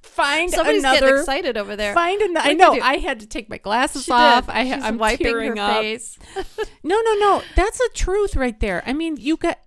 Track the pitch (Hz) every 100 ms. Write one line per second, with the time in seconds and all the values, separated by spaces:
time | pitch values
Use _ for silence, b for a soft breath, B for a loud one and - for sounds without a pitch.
0 | - - 285 302 349 311 302 415 277 269
1 | 269 269 285 277 339 220 202 208 208 208
2 | 339 403 415 320 254 311 370 - 240 277
3 | 262 240 214 302 214 220 190 220 277 285
4 | 254 247 240 240 254 220 254 269 220 226
5 | 220 240 233 233 220 214 208 214 214 226
6 | - - - 381 - - 427 - 294 415
7 | 453 415 403 339 - - 392 - 494 -
8 | - 392 403 - 254 220 214 180 - 285
9 | 330 285 233 320 339 -